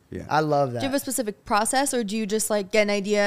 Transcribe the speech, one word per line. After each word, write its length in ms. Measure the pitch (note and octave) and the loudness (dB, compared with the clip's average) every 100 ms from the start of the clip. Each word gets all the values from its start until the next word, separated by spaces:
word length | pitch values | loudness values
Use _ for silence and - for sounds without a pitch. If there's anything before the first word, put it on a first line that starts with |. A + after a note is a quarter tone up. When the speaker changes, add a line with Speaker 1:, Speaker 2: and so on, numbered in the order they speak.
| _ | _
Speaker 1:
Yeah. 140 | F2+ E2+ | -12 -2
Speaker 2:
I 120 | D3+ | 0
love 320 | D#3 C#3+ C#3 | 2 2 2
that. 80 | A#2+ | 0
Speaker 3:
Do 60 | C4+ | -2
you 40 | |
have 60 | C4+ | -2
a 40 | |
specific 440 | C4+ C4 G#3 - | -2 -4 -4 -8
process, 500 | - G#3 A3 C4 C#4 | -2 0 2 2 0
or 80 | B3 | 0
do 120 | G#3 A3 | -2 -2
you 100 | G#3+ | -2
just, 240 | G#3+ - | -2 0
like, 200 | G#3 F#3+ | -2 2
get 100 | A3 | 2
an 80 | G3+ | 2
idea 320 | G3+ G3+ G#3 | 0 0 2